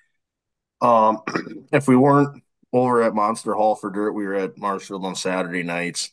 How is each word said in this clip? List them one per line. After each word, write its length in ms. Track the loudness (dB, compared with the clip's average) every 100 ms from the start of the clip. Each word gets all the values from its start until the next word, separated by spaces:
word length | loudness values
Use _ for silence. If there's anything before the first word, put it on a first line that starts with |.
| _ _ _ _ _ _ _ _
um, 380 | 4 6 4 0 -4 -6 -8
<clears throat> 260 | -16 -2
if 160 | 0 4
we 80 | 4
weren't 480 | 6 4 2 -4 _ _ _
over 280 | 0 2 2
at 120 | 2
Monster 400 | 0 -2 -2 -4
Hall 220 | 0 0 0
for 140 | -4
dirt, 240 | -4 -4
we 120 | -4 -4
were 100 | -4
at 220 | -4 -6
Marshfield 480 | -6 -6 -8 -8 -8
on 100 | -6
Saturday 480 | -4 -4 -4 -6
nights. 480 | -6 -4 -6 -6 -10